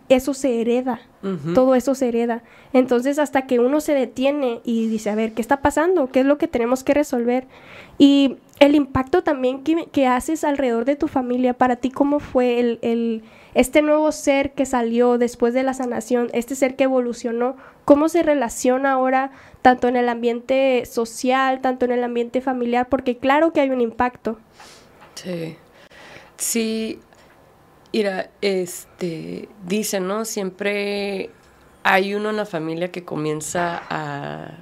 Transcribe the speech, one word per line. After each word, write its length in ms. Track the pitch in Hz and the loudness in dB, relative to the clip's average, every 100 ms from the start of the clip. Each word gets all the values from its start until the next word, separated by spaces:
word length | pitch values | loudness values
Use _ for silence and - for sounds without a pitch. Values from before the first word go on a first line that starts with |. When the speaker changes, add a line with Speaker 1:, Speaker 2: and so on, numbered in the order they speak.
| - | 2
Speaker 1:
eso 240 | 262 262 | 2 2
se 260 | 269 277 233 | -2 -2 0
hereda. 400 | 233 240 254 233 - _ | 0 0 -2 -6 -10 _
Speaker 2:
Ujú. 320 | 196 180 147 | -8 -6 0
Speaker 1:
Todo 200 | 180 262 | 2 4
eso 200 | 254 262 | 4 2
se 140 | 262 247 | 0 0
hereda. 340 | 233 233 233 - - - | 0 -2 -4 -8 -20 0
Entonces, 440 | 254 254 240 262 285 | 2 4 2 2 0
hasta 280 | 285 277 269 | 0 0 0
que 140 | 247 | 2
uno 200 | 247 302 | 4 2
se 140 | 302 | 2
detiene 680 | 285 240 254 269 294 254 233 | 0 0 0 0 0 -2 -4
y 260 | - 226 226 | -2 -2 0
dice, 200 | 220 214 | -2 -2
"A 60 | |
ver, 180 | 208 220 | -2 -2
¿qué 80 | 220 | -4
está 220 | 226 277 | 0 2
pasando? 480 | 285 294 339 370 262 | 2 0 2 2 2
¿Qué 100 | 262 | 2
es 60 | 269 | 2
lo 100 | 294 | 2
que 100 | 320 | 0
tenemos 380 | 240 233 254 | -2 0 -2
que 80 | 262 | 0
resolver?". 540 | 277 302 247 240 247 262 - - - - - | 0 2 -2 0 -2 -4 -18 -20 -20 -10 4
Y 400 | 285 277 269 - _ - | 6 6 4 0 _ 4
el 140 | 285 | 6
impacto 480 | 294 269 262 262 359 | 6 2 -2 0 0
también 400 | 349 285 254 269 | 0 0 -2 -4
que, 220 | 269 330 302 | -2 -2 0
que 160 | - 262 | 0 2
haces 380 | 254 285 320 | 2 -2 -2
alrededor 400 | 302 285 262 233 | -2 0 0 0
de 120 | 240 285 | 0 0
tu 120 | 311 | 0
familia, 460 | 269 247 247 247 | -2 -2 0 0
para 220 | 247 254 240 | 2 0 2
ti, 140 | 254 | -2
¿cómo 300 | - 277 294 | 0 0 0
fue 400 | - 254 247 240 | 0 0 2 2
el, 180 | 240 233 | 0 0
el, 400 | 240 233 233 226 220 - - | -2 -2 -2 -4 -8 -20 -6
este 260 | 240 254 302 | 0 2 4
nuevo 320 | 302 302 311 | 4 4 2
ser 400 | 302 - 277 277 | 0 0 0 0
que 140 | - 262 | -2 -2
salió 500 | 262 233 233 247 240 | 0 0 2 2 2
después 380 | 240 240 240 | 0 0 0
de 80 | 247 | 0
la 100 | 269 | -2
sanación, 560 | 262 247 226 - 247 240 | -2 -4 -6 -2 -2 0
este 200 | - 233 269 | -4 -4 -2
ser 200 | 262 262 | -2 2
que 80 | |
evolucionó? 720 | 262 262 240 233 240 233 247 269 - - - | 0 2 -2 -4 -6 -2 -4 -4 -16 -6 4
¿Cómo 220 | 285 320 | 6 6
se 140 | 339 | 0
relaciona 720 | 320 294 233 - 247 254 277 | 2 0 0 -2 0 0 0
ahora, 380 | 262 262 262 269 - - - | 0 2 0 -2 -8 -20 2
tanto 260 | 254 254 247 | 4 4 2
en 80 | 247 | 0
el 120 | 240 | -2
ambiente 760 | 233 233 233 240 262 269 247 - | -2 -2 -4 -2 0 2 0 -2
social, 760 | - 226 - 254 262 262 262 | -6 -6 -4 0 0 0 0
tanto 240 | 262 254 | -2 -2
en 80 | 247 | 0
el 100 | 247 | 0
ambiente 360 | 240 233 233 254 | -2 -4 -2 -4
familiar? 480 | 254 254 240 240 247 | -2 -4 -2 -2 0
Porque 280 | 262 262 247 | -2 -2 -2
claro 340 | 262 285 330 | 2 4 4
que 80 | 330 | 2
hay 100 | 277 | 0
un 100 | 254 | 0
impacto. 560 | 233 220 247 - 220 226 _ - - - - - - | -2 -2 -4 -4 -8 -8 _ -20 -20 -20 -20 -20 -20
Speaker 2:
Sí. 420 | - 185 175 160 - _ - - - - - - - | -16 -10 -8 -10 -12 _ -20 -20 -20 -20 -20 -20 -10
Sí, 600 | - 233 226 220 220 - - - - - - _ _ _ _ | -6 -2 -2 -4 -6 -10 -16 -20 -20 -20 -20 _ _ _ _
mira, 380 | 226 202 185 - - | -2 -2 -2 -8 -4
este, 1080 | 202 190 180 - - - 180 160 165 175 - - 180 | -2 -2 -4 -10 -16 -10 -8 -8 -10 -12 -14 -16 -6
dicen, 400 | 208 202 196 185 | -4 -2 -4 -4
¿no? 160 | 208 | -6
Siempre 1080 | 220 - 190 185 202 202 202 202 202 196 185 - _ _ _ _ | -6 -6 -8 -6 -6 -4 -4 -4 -6 -6 -10 -14 _ _ _ _
hay 300 | 202 190 196 | 0 2 0
uno 160 | 202 214 | -2 -4
en 60 | 214 | -4
la 100 | 208 | -4
familia 440 | 165 160 160 180 | -6 -6 -6 -6
que 140 | 175 | -8
comienza 800 | 175 156 151 151 156 180 170 170 - | -10 -6 -4 -6 -6 -4 -4 -6 -8
a 640 | 160 151 143 143 156 - 160 | -8 -8 -10 -10 -12 -14 -18